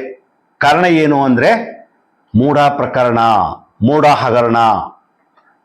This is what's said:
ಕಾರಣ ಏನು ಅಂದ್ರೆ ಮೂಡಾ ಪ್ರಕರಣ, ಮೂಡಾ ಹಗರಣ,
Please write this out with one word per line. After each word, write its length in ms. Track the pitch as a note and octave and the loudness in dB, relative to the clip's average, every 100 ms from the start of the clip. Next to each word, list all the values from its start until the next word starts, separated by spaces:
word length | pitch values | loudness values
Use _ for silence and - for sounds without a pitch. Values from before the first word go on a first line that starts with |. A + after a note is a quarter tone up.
| - - _ _ _ _ | -4 -16 _ _ _ _
ಕಾರಣ 280 | C#3+ D#3 F3+ | 0 2 2
ಏನು 380 | E3 D3+ C#3+ | 0 0 0
ಅಂದ್ರೆ 320 | C3+ B2 D#3 A3+ - - - _ _ _ _ G#2+ | 0 0 0 0 -4 -16 -20 _ _ _ _ -2
ಮೂಡಾ 340 | C#3 D3 C#3+ | 0 2 0
ಪ್ರಕರಣ, 500 | C#3+ B2 B2+ B2 A#2 A#2 G#2 E2 - _ - | -2 -4 -2 0 0 2 0 -2 -6 _ -4
ಮೂಡಾ 280 | C#3 D3+ D3 | -2 2 2
ಹಗರಣ, 480 | - C3 A#2+ A#2+ A#2 A2+ F#2+ F2 - _ _ _ _ _ _ | 2 0 0 0 2 2 0 -4 -14 _ _ _ _ _ _